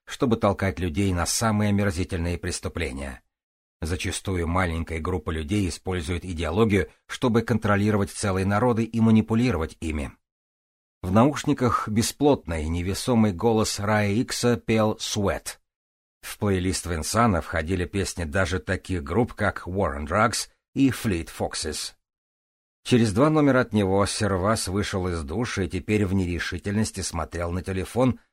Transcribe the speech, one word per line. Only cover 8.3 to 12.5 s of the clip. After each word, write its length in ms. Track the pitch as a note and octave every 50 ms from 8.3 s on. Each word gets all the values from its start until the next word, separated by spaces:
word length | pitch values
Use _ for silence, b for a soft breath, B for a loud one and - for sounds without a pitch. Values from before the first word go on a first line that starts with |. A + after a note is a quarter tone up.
| F#2 F#2+ F#2+
народы 380 | G2 G2+ G#2 B2 B2+ A#2 G#2+ A#2
и 160 | A2+ - A2+
манипулировать 760 | A2+ A2+ A2 A2 G#2+ - A2+ A2+ B2 B2+ G2+ D#2 E2 - - -
ими. 320 | E2 E2 D2+ D2+ C#2 - - _ _ _ _ _ _ _ _ _ _ _ _ _ _ _ _ _ -
В 100 | F2+ F#2
наушниках 760 | A2 B2 D3 C#3 - - D3 C#3 - B2+ A#2 - - -
бесплотный, 800 | A2+ G#2+ A2+ A2 - - - C#3 D3 C3 - - -